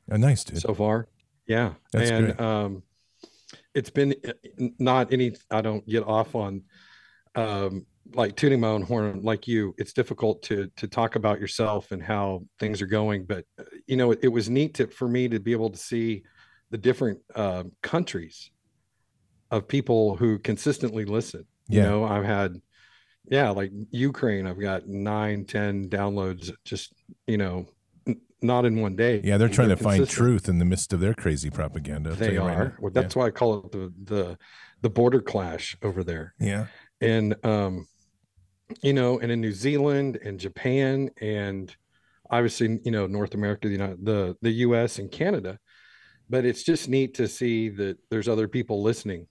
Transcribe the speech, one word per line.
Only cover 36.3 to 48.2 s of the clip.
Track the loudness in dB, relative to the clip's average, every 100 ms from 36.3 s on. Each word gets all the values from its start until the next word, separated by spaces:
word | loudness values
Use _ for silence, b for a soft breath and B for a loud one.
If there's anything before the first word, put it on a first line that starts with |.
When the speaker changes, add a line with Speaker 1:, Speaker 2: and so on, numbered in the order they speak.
| -4
Speaker 1:
Yeah. | -2 -2 -6 B B -2
Speaker 2:
And, | 2 4 2 0
um, | 2 2 0 -4 -10 _ _ _ _ _ _ _ -18 -4
you | 0
know, | 2 2 2
and | 0
in | 0
New | -2
Zealand | -2 0 2 2 2 0 -4
and | -8 -8
Japan | -8 -4 0 2 2 0 -2 -4
and | -4 -2 -4 -6 -10 -16 _ _ _ _ -2
obviously, | 2 2 2 0 0
you | -2
know, | 0 0
North | -2 -4
America, | -2 -2 -2 -2
the |
United, | -2 -4 -4
the, | -2 0 0 -2
the | 0
U | 2 4 4
S | 2 -2
and | -8
Canada. | -4 -2 -2 -4 -12 _ b b b b b b
But | 0
it's | 0 0
just | 0 0 2
neat | 0 0
to | 0 -2
see | 0 0 0 -2
that | -2 -4 -4 -4
there's | -2